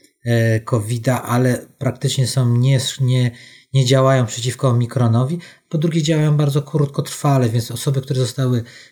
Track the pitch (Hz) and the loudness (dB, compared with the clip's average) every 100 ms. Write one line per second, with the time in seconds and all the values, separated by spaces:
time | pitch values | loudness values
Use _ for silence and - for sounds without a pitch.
0 | _ _ 117 117 113 110 113 120 104 120 | _ _ -2 0 2 0 0 -4 -2 -4
1 | 117 123 - 123 127 120 - _ 131 - | -2 -2 -2 0 2 0 -6 _ -6 -2
2 | 139 - 123 - 123 120 127 135 135 - | -4 0 0 2 2 2 4 2 0 -2
3 | 127 127 123 117 - - _ 135 127 135 | 0 2 0 -2 -20 -20 _ 0 4 4
4 | 131 135 117 - 120 - 131 120 120 - | 4 4 0 -2 -6 -2 0 0 0 0
5 | 120 113 127 170 - - _ 165 170 160 | 2 2 0 -4 -8 -20 _ -2 -2 0
6 | 151 160 151 147 147 143 143 151 143 - | 0 2 2 2 2 0 -2 -2 -2 -2
7 | - - 147 135 120 117 113 117 - 135 | -8 -4 0 2 2 0 -4 -6 -2 -4
8 | - 127 123 - 131 123 113 - - | -2 -2 -2 -2 0 0 -4 -14 -20